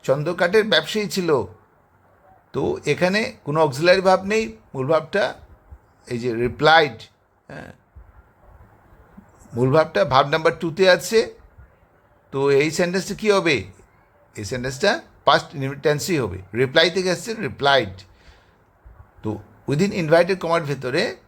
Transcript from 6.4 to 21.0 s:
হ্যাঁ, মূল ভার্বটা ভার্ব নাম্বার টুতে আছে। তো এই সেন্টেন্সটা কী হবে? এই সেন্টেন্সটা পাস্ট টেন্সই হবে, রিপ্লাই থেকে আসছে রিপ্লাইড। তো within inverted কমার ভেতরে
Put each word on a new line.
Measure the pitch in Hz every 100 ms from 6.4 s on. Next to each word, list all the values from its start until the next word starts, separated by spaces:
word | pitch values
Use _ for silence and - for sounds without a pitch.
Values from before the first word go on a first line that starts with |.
| 123 120 151 160 151 107 - _ _ _ _
হ্যাঁ, | 147 - - _ - - - _ _ - - - _ _ - _ - _ _ -
মূল | 113 131
ভার্বটা | 151 160 202 175
ভার্ব | 131 143
নাম্বার | 156 160 165
টুতে | 175 156 185
আছে। | 180 - 226 240 - - - - _ _ _ _ _ _
তো | 135 139
এই | 139 156
সেন্টেন্সটা | 156 175 190 185
কী | 190 214
হবে? | 202 165 127 92 - _ _ _ _ _ -
এই | 104
সেন্টেন্সটা | 127 127 131 202 285 - _ -
পাস্ট | 156 156 151 135 143
টেন্সই | 151 147 170 160
হবে, | 110 90 92
রিপ্লাই | 110 131 160 175
থেকে | 185 185
আসছে | 175 233
রিপ্লাইড। | 220 151 95 139 139 107 92 - _ - - _ _ _ _ - - - _
তো | 110 104 - _ -
within | 143 202
inverted | 214 156 165 175 185
কমার | 170 165
ভেতরে | 147 135 127 143